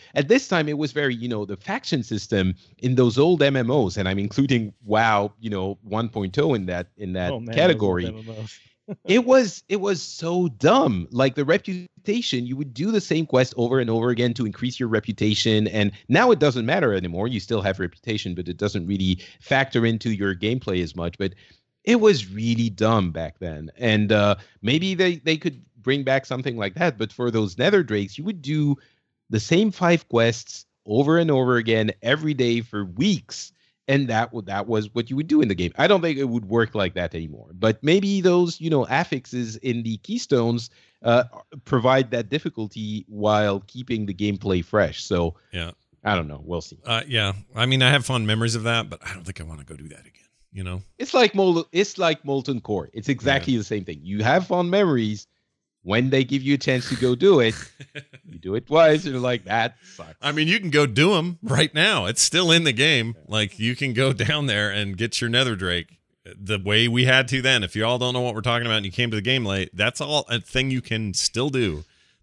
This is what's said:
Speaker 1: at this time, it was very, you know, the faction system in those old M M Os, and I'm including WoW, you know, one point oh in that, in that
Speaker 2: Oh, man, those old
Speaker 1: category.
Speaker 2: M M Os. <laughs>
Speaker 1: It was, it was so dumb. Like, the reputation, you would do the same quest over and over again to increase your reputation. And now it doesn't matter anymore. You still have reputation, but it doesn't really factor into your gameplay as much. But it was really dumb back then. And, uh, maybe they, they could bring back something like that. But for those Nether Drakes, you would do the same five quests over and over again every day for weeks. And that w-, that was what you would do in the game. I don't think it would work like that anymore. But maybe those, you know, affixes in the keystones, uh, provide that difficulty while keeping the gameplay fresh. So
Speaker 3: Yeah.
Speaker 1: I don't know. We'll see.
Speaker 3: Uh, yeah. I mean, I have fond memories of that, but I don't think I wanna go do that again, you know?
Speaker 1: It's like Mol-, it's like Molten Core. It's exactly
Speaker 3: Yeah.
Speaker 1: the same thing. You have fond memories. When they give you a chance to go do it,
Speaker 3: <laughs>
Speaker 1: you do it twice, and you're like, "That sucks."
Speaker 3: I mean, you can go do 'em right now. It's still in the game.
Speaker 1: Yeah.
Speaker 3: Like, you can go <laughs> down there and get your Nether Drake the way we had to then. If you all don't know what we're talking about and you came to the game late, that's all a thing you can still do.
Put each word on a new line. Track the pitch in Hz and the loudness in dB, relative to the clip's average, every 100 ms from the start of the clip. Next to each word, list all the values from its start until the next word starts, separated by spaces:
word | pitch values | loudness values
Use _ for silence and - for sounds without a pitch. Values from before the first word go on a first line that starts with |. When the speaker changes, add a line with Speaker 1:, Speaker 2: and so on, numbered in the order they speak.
| - | -8
Speaker 1:
at | 139 143 | -2 2
this | 247 - | 2 2
time, | 175 151 | -2 -2
it | 147 | -4
was | 147 | -4
very, | 147 143 | -2 -2
you | 120 120 | -2 -6
know, | 110 | -6
the | 101 98 | -6 -10
faction | - 202 - 143 | -8 -8 -4 -4
system | 120 107 - 104 92 90 _ - | -2 -6 -2 0 0 -2 _ -6
in | 127 | 0
those | 127 123 113 | 4 4 4
old | 160 175 | 4 4
M | 139 135 | 2 2
M | 117 | 0
Os, | 143 101 104 | 0 0 -2
and | 92 | -2
I'm | 98 | -2
including | 101 - 135 123 107 - | -2 0 2 2 -2 -10
WoW, | 104 107 113 104 104 _ | -2 2 4 2 0 _
you | 113 | -8
know, | 101 95 101 | -4 -6 -8
one | 107 104 113 | -6 -4 -4
point | 113 95 113 | -4 -4 0
oh | 156 | 0
in | 120 92 | 0 -2
that, | 87 90 - | -6 -8 -10
in | 98 | -8
that | 92 90 | -4 -4
Speaker 2:
Oh, | 127 | -4
man, | 117 | -4
those | |
old | 117 | 2
Speaker 1:
category. | 175 135 104 90 90 | 2 4 2 0 -2
Speaker 2:
M | 110 | -8
M | 113 110 | -14 -14
Os. | 110 - | -14 -16
<laughs> | _ _ - 202 | _ _ -16 -10
Speaker 1:
It | - 214 | 2 2
was, | 240 262 220 - - | 6 4 4 -4 -6
it | 196 | -4
was | 202 175 | -2 -4
so | - - 165 175 175 | -6 -8 -2 0 0
dumb. | 110 156 - 160 95 85 | 2 4 6 4 0 -4
Like, | 120 135 | 0 0
the | 123 | 0
reputation, | 143 190 - 180 180 _ - 226 - 127 123 | 0 0 0 -10 -10 _ -4 -2 -2 -4 -4
you | 135 | -6
would | 143 | -8
do | 117 190 | -4 -2
the | 220 | 0
same | - 160 160 | 0 -2 2
quest | 127 127 - | 2 2 0
over | 120 131 | 0 0
and | 120 | 0
over | 113 120 | 0 2
again | 120 123 | 2 0
to | 117 113 | 0 -4
increase | - 123 - | -4 -6 -4
your | 120 | -2
reputation. | 110 107 104 107 107 113 107 107 | -2 -2 -2 0 2 2 2 2
And | 107 101 101 - | 0 -2 -2 0
now | 147 247 | 4 6
it | 185 | 6
doesn't | 147 123 | 4 2
matter | 113 170 139 | 0 2 2
anymore. | 98 90 85 110 | 0 -2 -4 -4
You | 120 | -4
still | 92 113 | -2 -2
have | 95 95 | -2 -2
reputation, | 90 - - 107 98 87 | -6 -8 -8 -6 -4 -6
but | 87 | -8
it | 85 | -4
doesn't | 104 101 87 | -4 -4 -4
really | 98 95 92 - - | 0 0 0 -4 -14
factor | - 135 135 120 117 | -2 0 2 0 0
into | 110 120 | 0 -2
your | 104 98 90 | -2 -2 -2
gameplay | 104 127 113 92 | -2 -4 -4 -4
as | 82 | -4
much. | 90 85 - | -4 -8 -4
But | 95 - _ _ _ _ | -6 -6 _ _ _ _
it | - 240 | 0 4
was | 214 156 95 | 6 4 0
really | 101 117 113 117 | -4 0 0 0
dumb | 92 110 113 90 | 2 2 4 2
back | 80 80 - | -2 -8 -8
then. | 90 76 78 - | -10 -10 -12 -4
And, | 117 107 104 | 2 2 4
uh, | 107 104 101 - _ | 4 4 2 -4 _
maybe | 104 147 185 | 0 0 0
they, | 185 185 170 | 2 2 0
they | 160 160 | -2 -2
could | 165 127 - _ | -2 -8 -20 _
bring | 127 139 | -2 0
back | 131 135 | 2 0
something | 135 127 131 117 | 0 -6 -4 -4
like | 101 | -4
that. | 95 180 113 | 0 -2 0
But | 110 | -6
for | - 120 | -4 -2
those | 113 104 92 | 0 -2 0
Nether | 151 202 | 2 2
Drakes, | 131 104 101 - | 2 -2 -4 -6
you | |
would | 170 190 | -8 -6
do | 135 151 147 139 _ _ _ _ - | -4 0 0 0 _ _ _ _ -6
the | 110 | -4
same | - 165 214 | 2 2 2
five | - 175 170 - | 2 2 2 2
quests | 117 117 113 - - - _ - | 2 2 0 -8 -20 -20 _ -2
over | 110 139 165 | 0 4 4
and | 165 | 4
over | 135 127 123 | 2 2 2
again | 113 110 107 - | 2 2 0 -2
every | 143 151 156 | -2 0 0
day | 139 120 117 | 0 0 0
for | 117 104 | -4 -8
weeks. | 95 90 190 185 - - - _ _ _ - | -8 -2 0 0 -4 -16 -16 _ _ _ -2
And | 139 131 | 0 0
that | 113 117 | -2 -2
w-, | 117 95 | -6 -6
that | 98 104 | -6 -2
was | 110 104 117 | -2 -2 -6
what | 117 | -4
you | 131 | -4
would | 160 | 0
do | 302 | 2
in | 127 | 2
the | |
game. | 90 87 - | 0 -4 2
I | 160 | 4
don't | 196 | 4
think | 165 139 | 2 -2
it | 135 | -4
would | 117 98 | -4 -2
work | 113 110 | 0 0
like | 107 92 | -2 -4
that | 92 85 | -2 -6
anymore. | 82 80 60 55 | -6 -10 -14 -18
But | 90 110 110 | -2 0 0
maybe | 143 185 196 196 | 2 2 2 2
those, | 180 180 175 - | 4 4 2 -2
you | 160 | -2
know, | 151 | 0
affixes | 120 135 175 139 - 123 113 110 | 0 0 -2 -6 -6 -8 -6 -6
in | 131 120 | -4 -4
the | 113 110 | -4 -6
keystones, | - 233 - 131 117 117 117 _ _ _ | -6 -8 0 2 2 -2 -6 _ _ _
uh, | 117 120 120 - - 143 | 2 2 2 -6 -20 -16
provide | - 131 123 131 123 | -2 2 4 4 2
that | 120 104 | -4 -4
difficulty | 147 - - 107 - 107 107 - | -6 -6 -8 -10 -8 -8 -8 -10
while | 104 104 107 104 98 98 | -2 2 4 4 0 -6
keeping | 123 127 113 104 | -14 -6 -4 -4
the | |
gameplay | 92 104 101 104 92 | -4 -4 -2 0 -2
fresh. | 85 107 85 - | 0 2 0 -2
So | - 90 85 - _ | -4 -2 -2 -6 _
Speaker 3:
Yeah. | 90 82 - _ _ | -10 -10 -12 _ _
Speaker 1:
I | 104 95 | -2 -2
don't | 76 | -4
know. | 71 | -10
We'll | 76 85 | -8 -8
see. | - - | -10 -14
Speaker 3:
Uh, | - 113 147 | -6 -6 -2
yeah. | 117 101 98 - | -2 -2 -4 -10
I | 110 123 | -4 0
mean, | 131 | 2
I | 127 | 4
have | 143 | 2
fond | - 127 107 | 0 -2 0
memories | 110 117 113 | 0 0 -2
of | |
that, | 113 117 104 | -2 -2 -4
but | 87 - | -12 -14
I | |
don't | 98 | -14
think | 85 90 | -14 -14
I | |
wanna | 80 76 | -14 -16
go | 69 76 | -18 -18
do | 76 | -18
that | 73 | -20
again, | - _ _ _ _ | -20 _ _ _ _
you | 98 | -10
know? | 92 90 - - | -8 -8 -10 -12
Speaker 1:
It's | 262 | 0
like | 262 220 196 | 4 4 4
Mol-, | 190 165 165 | 2 2 0
it's | 170 202 - | -2 -2 0
like | 170 156 | 0 0
Molten | 139 139 131 123 | -2 -4 -2 -6
Core. | - 101 - | -4 -6 -6
It's | 113 107 | -10 -4
exactly | 120 131 135 - | -2 0 0 2
Speaker 3:
Yeah. | 120 | 0
Speaker 1:
the | 101 | 0
same | 107 | -6
thing. | 90 76 | -6 -12
You | 82 101 | -8 -2
have | 110 165 175 | 2 2 2
fond | 180 175 | -2 2
memories. | 190 190 131 107 107 - _ _ _ _ _ | 2 2 2 0 -4 -10 _ _ _ _ _
When | 90 107 131 | -2 2 2
they | 135 | 2
give | 127 139 | 2 0
you | 131 | 0
a | 143 | 0
chance | 139 127 - | 2 -2 -2
to | 123 | -2
go | 123 | 0
do | 123 196 165 | 4 6 6
it, | 113 - - - 139 | 6 0 -10 -20 -20
Speaker 3:
<laughs> | 147 - 127 | -18 -20 -20
Speaker 1:
you | - 87 | -20 -14
do | 92 107 | -6 -6
it | - | 0
twice, | 151 160 156 | 6 6 6
and | 147 | 0
you're | 131 | -4
like, | 123 120 | -2 -4
"That | 92 110 117 - - | -2 -2 -2 -4 -20
sucks." | - 80 - | -20 -20 -8
Speaker 3:
I | 143 | -6
mean, | 151 156 | -2 0
you | 214 | 0
can | 185 | 2
go | 143 | 2
do | 143 110 165 | 2 4 4
'em | 190 170 170 | 2 -2 -6
right | 214 131 160 | -2 0 0
now. | 156 190 180 92 | 2 2 2 -2
It's | 120 | 0
still | - 170 180 | 0 2 4
in | 165 | 4
the | 156 | 4
game. | 113 151 139 113 113 | 2 2 2 0 -6
Speaker 1:
Yeah. | 73 | -6
Speaker 3:
Like, | 107 104 - | -4 -4 -2
you | 113 127 | -4 -2
can | 139 | -4
go | 117 135 | 0 0
<laughs> | 107 110 | 0 -2
down | 151 139 | -2 0
there | 104 104 | 0 -2
and | 101 101 92 | -2 -4 -4
get | 113 - | -4 -2
your | 117 | 0
Nether | 120 131 | 0 0
Drake | 104 92 87 82 _ _ _ | -2 -2 -4 -6 _ _ _
the | 90 92 98 104 | -20 -14 -6 -4
way | 95 107 117 | 0 2 2
we | 117 | 2
had | 127 131 127 | 4 2 2
to | 131 | 0
then. | 127 127 | 2 0
If | 92 104 | 0 -2
you | |
all | 110 123 | -2 0
don't | 123 | -2
know | 123 | -2
what | 123 | -4
we're | 110 | -4
talking | 113 117 117 | -2 -2 -2
about | 110 | -2
and | |
you | 98 | -4
came | 87 120 | -4 -2
to | 110 | -2
the | |
game | 104 131 | -2 0
late, | 107 98 92 | 0 -2 -4
that's | 90 107 - | -2 -4 -2
all | 143 147 - | -2 -2 -2
a | 117 | -4
thing | - 131 135 | -4 -2 -2
you | 131 | -2
can | - 110 107 | -4 -6 -4
still | 90 - - 143 | -4 -4 -2 -2
do. | 131 110 76 - _ _ _ | 0 -2 -4 -12 _ _ _